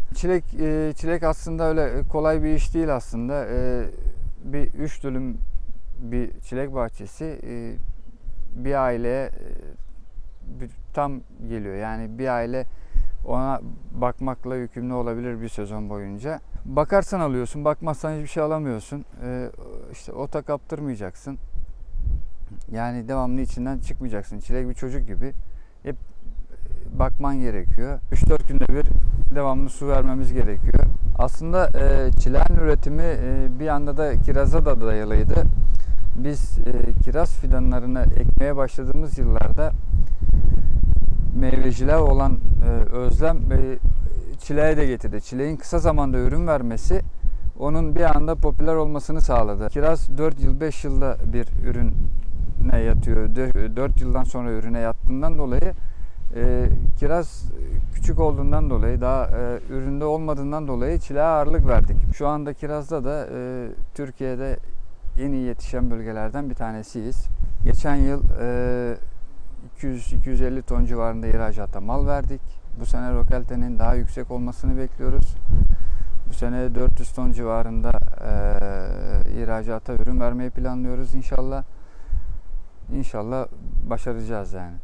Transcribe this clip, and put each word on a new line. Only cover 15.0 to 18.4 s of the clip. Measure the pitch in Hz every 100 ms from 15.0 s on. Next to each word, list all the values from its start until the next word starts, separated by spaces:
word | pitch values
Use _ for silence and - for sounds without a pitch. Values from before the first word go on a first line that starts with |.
| 120 117 123 117
bir | 113
sezon | - 104 107 104
boyunca. | 104 98 101 135 156 - -
Bakarsan | - 135 156 202 190 190
alıyorsun, | 156 127 120 151
bakmazsan | 147 151 160 147 156
hiçbir | 156 147
şey | 170